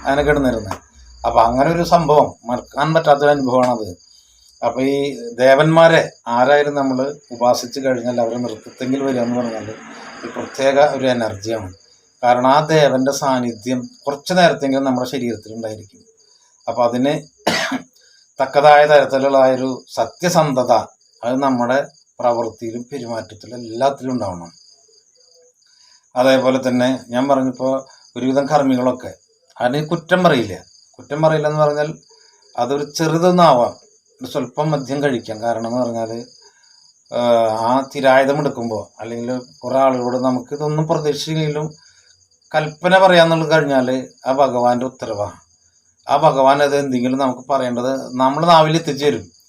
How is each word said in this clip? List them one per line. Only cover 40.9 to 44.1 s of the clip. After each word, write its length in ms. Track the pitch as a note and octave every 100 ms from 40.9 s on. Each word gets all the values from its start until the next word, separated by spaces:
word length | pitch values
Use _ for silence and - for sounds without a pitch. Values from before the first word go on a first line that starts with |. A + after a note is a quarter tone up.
| D#3+ D3+ C3+ - D#3 D3+ D3 D#3 - _ _ _ _ _ _ _
കൽപ്പന 400 | D#3 D3+ - F3+ F#3+
പറയാന്നുള്ളത് 480 | F#3 F3 E3 E3 D#3
കഴിഞ്ഞാൽ 340 | D#3 C#3+ C#3 B2+ C3 B2+